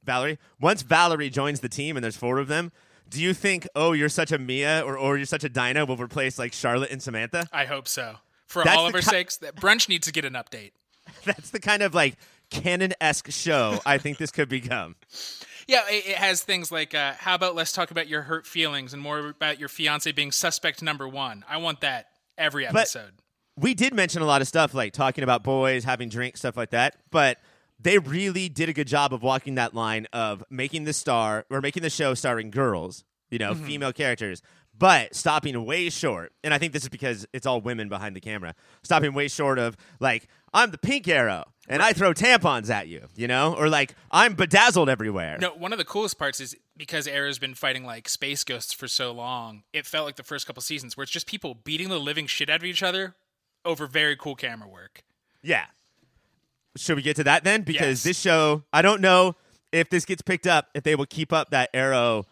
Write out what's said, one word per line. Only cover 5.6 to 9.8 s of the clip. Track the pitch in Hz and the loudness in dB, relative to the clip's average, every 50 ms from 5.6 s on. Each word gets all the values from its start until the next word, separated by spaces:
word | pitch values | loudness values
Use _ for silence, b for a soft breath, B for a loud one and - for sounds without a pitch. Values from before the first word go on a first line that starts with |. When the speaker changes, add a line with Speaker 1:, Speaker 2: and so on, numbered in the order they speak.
| 123 123 131 151 151 | 0 0 2 0 0
Speaker 1:
will | 131 127 | 0 -2
replace, | 120 123 117 - 151 135 131 - | -4 -6 -6 -4 -2 -2 -2 -2
like, | - 120 120 | -4 -8 -8
Charlotte | - - - 123 120 127 135 131 | -6 -2 0 0 2 0 0 -4
and | 135 131 | -6 -10
Samantha? | - 135 113 110 113 113 - 170 170 165 | -8 -6 -6 -6 -6 -4 -4 -6 -6 -4
Speaker 2:
I | - 147 139 | -2 -4 -2
hope | 131 147 135 127 | -2 -4 -8 -6
so. | - - 139 123 113 107 - _ _ _ _ _ | -6 -6 -6 -6 -10 -12 -18 _ _ _ _ _
For | _ - 175 160 | _ -2 2 6
Speaker 1:
That's | 160 190 | 6 6
Speaker 2:
all | - 165 | 6 6
of | 170 | 4
Speaker 1:
the | 170 180 | 2 2
Speaker 2:
our | |
Speaker 1:
ki- | 170 220 | 4 4
Speaker 2:
sakes, | 208 180 180 - - | 4 4 2 -2 -8
that | - 160 147 147 | -10 -10 -14 -10
Brunch | - 185 196 220 233 | 2 4 4 6 6